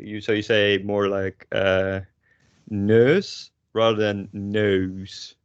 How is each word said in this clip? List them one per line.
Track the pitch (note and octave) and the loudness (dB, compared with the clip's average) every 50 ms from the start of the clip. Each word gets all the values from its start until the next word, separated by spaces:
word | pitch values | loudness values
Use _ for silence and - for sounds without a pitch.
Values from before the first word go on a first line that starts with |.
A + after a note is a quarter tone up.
| - G#2 G#2 G#2 | -14 -12 -12 -12
so | G2+ - | -4 -2
you | A2+ G#2+ | -2 -2
say | G#2 - A#2 G#2+ G2+ G2+ G2+ G2 F#2+ | 0 0 2 2 4 4 2 0 0
more | G2+ G2+ G#2 G2+ | -2 -2 -2 0
like, | G2 G2 G2 F#2+ G2 F#2 _ - _ | 0 -2 -2 -4 -6 -8 _ -14 _
uh, | - - F#2+ G2 F#2+ F#2+ F#2+ F#2+ F#2+ F#2+ F#2 - _ _ _ _ _ _ _ _ _ _ _ - | -4 0 2 2 2 2 0 0 -4 -6 -8 -10 _ _ _ _ _ _ _ _ _ _ _ -8
neus | A2 G2+ G2 G2+ A2 A2+ A#2 B2+ D#3 F#3+ G3 - - - - - _ _ _ _ _ | -6 -4 2 4 6 6 6 6 4 2 0 -4 -12 -16 -18 -20 _ _ _ _ _
rather | G#2+ A2+ A2+ A2+ | 0 2 2 2
than | G#2 G#2+ G#2 G2+ G2+ G2 G2 - | 2 0 -2 -2 -4 -6 -10 -10
nose. | G#2+ G2 G2+ G2+ G#2+ G#2+ G2+ G2 F#2+ F#2+ F#2 F#2 F#2+ F#2+ G2 - - - - - _ | -10 -8 -4 -2 0 2 2 2 2 0 -2 -6 -10 -14 -14 -16 -18 -18 -20 -20 _